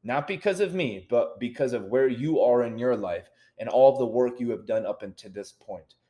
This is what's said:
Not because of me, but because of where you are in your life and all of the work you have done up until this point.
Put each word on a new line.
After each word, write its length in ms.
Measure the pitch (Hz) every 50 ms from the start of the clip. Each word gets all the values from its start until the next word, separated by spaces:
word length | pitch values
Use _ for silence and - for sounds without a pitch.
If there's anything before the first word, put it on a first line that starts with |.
| _
Not 220 | 117 123 143 147
because 340 | - 196 165 - 208 190 180
of 140 | 202 180 170
me, 320 | 185 165 123 104 95 92 _
but 320 | 120 120 110 - - -
because 320 | 123 120 120 - 143 127
of 120 | 123 113 98
where 220 | 95 113 131 135
you 320 | 131 123 113 135 156 160 -
are 260 | - 123 120 123 120
in 120 | 117 113
your 200 | 113 120 127 120
life 340 | 107 101 90 87 87 - _ _ _ _ _ _ -
and 120 | 113 117
all 200 | - 127 131 135
of 80 | 135 135
the 80 | 127
work 320 | 113 107 123 127 120 123 123
you 120 | 123 120
have 160 | 113 98 101
done 180 | - 110 110 -
up 180 | 92 104 -
until 280 | - 98 95 - - 104
this 200 | 95 101 98 -
point. 420 | - _ _ - 98 87 78 _ _ _ _ _